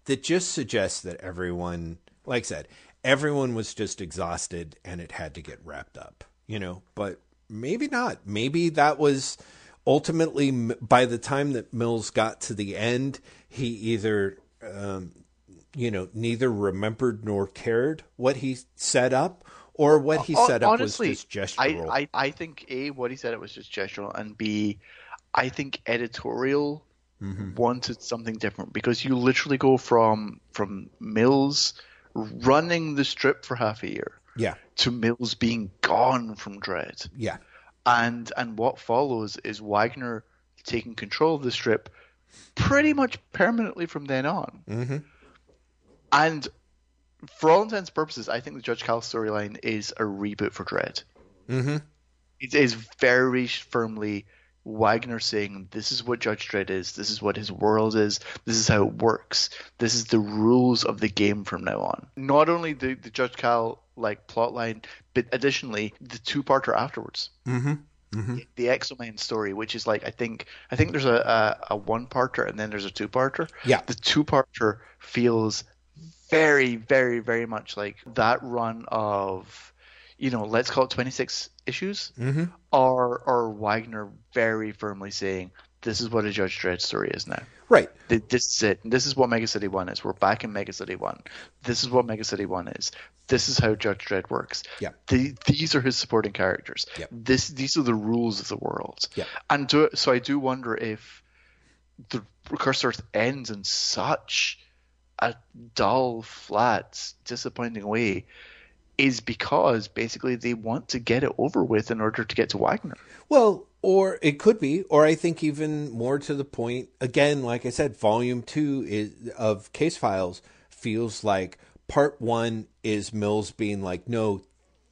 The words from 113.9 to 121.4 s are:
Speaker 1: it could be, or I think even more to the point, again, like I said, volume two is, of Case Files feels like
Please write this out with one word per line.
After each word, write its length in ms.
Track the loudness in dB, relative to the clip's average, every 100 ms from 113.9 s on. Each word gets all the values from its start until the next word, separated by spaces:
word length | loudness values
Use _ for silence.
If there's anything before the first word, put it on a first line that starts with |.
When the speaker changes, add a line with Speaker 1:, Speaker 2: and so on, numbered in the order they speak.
| 4 4 2
Speaker 1:
it 160 | 2 4
could 200 | 6 4
be, 240 | 4 0
or 200 | 4 6
I 100 | 8
think 300 | 6 0 0
even 460 | -2 -2 -2 -4 -6
more 280 | -4 -2 -2
to 160 | -2
the 100 | -6
point, 440 | -6 -4 -4 -4 -8 -6
again, 420 | -2 4 4 4
like 240 | 0 -2 -2
I 40 |
said, 260 | 0 -2 2
volume 460 | 4 4 2 -2
two 420 | -4 -2 0 -2 -2
is, 240 | -2 -4 -8 -12 -2
of 360 | 0 0 -4
Case 240 | -2 -2 0
Files 440 | 0 0 -2 -6 -18 _ _
feels 520 | -10 -4 -2 -2 -4
like 360 | 0 0